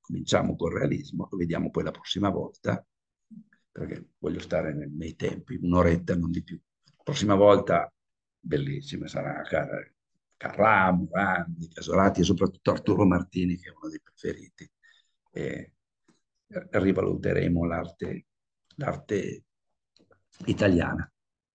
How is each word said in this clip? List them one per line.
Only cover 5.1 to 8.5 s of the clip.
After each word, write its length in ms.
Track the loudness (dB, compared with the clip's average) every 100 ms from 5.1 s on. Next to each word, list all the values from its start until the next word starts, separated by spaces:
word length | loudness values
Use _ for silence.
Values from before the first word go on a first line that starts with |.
| -6
tempi, 420 | -6 -6 -8 -4
un'oretta, 560 | 2 4 4 4 0 -2
non 140 | 0
di 120 | -4
più. 180 | -6 -12 _ _
La 180 | _ _
prossima 320 | -6 -2 2
volta, 580 | 6 8 8 6 0 0 _ _ _ _ _
bellissima, 680 | -4